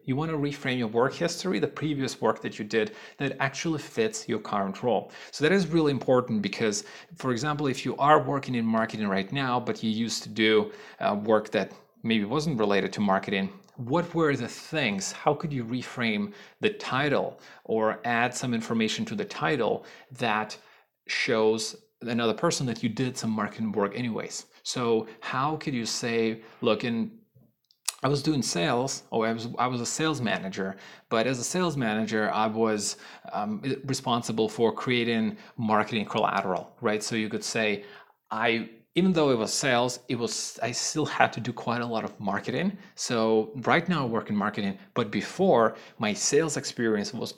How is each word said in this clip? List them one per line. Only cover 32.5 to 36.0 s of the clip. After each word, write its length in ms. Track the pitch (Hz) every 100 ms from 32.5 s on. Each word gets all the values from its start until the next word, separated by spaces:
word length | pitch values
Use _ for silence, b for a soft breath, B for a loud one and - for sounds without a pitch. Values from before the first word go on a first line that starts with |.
| 110 113 107 104 B B B -
um, 280 | 98 104 107 135 - 135
responsible 640 | 127 127 120 117 113 107
for 240 | - 113
creating 640 | 107 - 123 117 113 110 104 B -
marketing 500 | 110 107 107 113